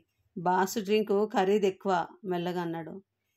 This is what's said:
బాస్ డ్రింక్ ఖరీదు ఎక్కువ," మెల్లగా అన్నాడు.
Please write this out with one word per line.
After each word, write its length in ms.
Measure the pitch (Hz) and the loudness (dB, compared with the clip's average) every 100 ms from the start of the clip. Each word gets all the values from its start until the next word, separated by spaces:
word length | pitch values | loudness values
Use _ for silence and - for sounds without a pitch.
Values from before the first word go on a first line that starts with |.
| - _ _ - | -10 _ _ -4
బాస్ 420 | 175 185 190 240 | 0 2 2 -2
డ్రింక్ 340 | 190 214 214 196 214 | 0 0 2 0 2
ఖరీదు 400 | 208 190 208 196 | 2 4 4 2
ఎక్కువ," 260 | 190 196 175 165 - | 0 0 0 -2 -8
మెల్లగా 380 | 202 180 170 175 | -6 -4 -2 -4
అన్నాడు. 340 | 170 165 160 190 - _ _ | -4 -6 -8 -14 -18 _ _